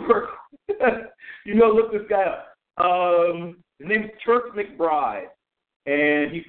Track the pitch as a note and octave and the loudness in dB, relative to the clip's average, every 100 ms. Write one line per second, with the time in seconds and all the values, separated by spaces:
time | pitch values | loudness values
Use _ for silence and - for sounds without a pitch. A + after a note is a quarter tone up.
0 | - A3 - - - _ - G4+ A#3+ A3+ | 0 0 -2 -12 -20 _ -10 -2 -2 -2
1 | - - - - G3+ G#3+ A3+ G#3+ A3 G#3 | -8 -20 -20 -18 -2 4 6 4 2 -4
2 | G#3+ G3+ F3+ - - _ _ - F3 F3+ | -2 0 0 -4 -12 _ _ -2 0 2
3 | F3+ F3 F3 E3+ E3+ E3+ _ _ D3+ G#3+ | 2 2 2 0 -8 -14 _ _ -4 -2
4 | G#3+ - - A#3+ A#3 G#3 G3 - E3 D3+ | -4 -6 0 0 0 -8 -8 -2 0 0
5 | B2+ G#2 F#2 - _ _ _ _ C#3 C#3+ | 0 -4 -10 -18 _ _ _ _ -4 0
6 | D3 D3 D3 E3 | 2 2 -2 -6